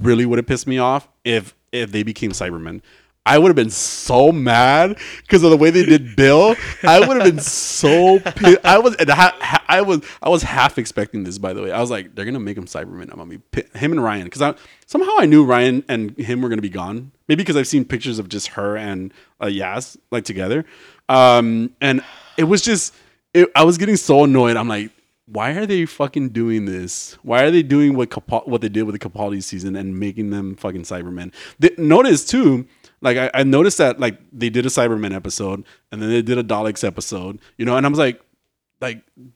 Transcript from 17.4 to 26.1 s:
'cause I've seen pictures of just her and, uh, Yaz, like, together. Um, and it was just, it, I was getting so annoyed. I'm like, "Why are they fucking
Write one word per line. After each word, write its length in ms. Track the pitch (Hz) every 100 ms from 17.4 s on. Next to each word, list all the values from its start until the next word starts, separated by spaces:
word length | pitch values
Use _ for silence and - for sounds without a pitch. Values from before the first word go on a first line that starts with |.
'cause 140 | 190 143
I've 100 | 131
seen 180 | 147
pictures 360 | 127 120 127 110
of 80 | 92
just 180 | 104 -
her 260 | - 101 104
and, 360 | 104 95 95 - _ _
uh, 60 | 104
Yaz, 500 | 98 92 110 - - _
like, 100 | 120
together. 400 | 101 95 92 143 160 _ - _ -
Um, 640 | 131 127 120 117 113 123 -
and 240 | 139 131 - - - -
it 80 |
was 180 | 160 202
just, 320 | 233 202 - - _ _ _
it, 160 | 175 180 143
I 80 |
was 120 | 160 170
getting 200 | 202 202
so 260 | - 143
annoyed. 340 | 143 131 120 113
I'm 120 | 117
like, 240 | 104 107 _ _ _
"Why 260 | _ 107 120
are 160 | 170 208
they 180 | 185
fucking 440 | 165 - 143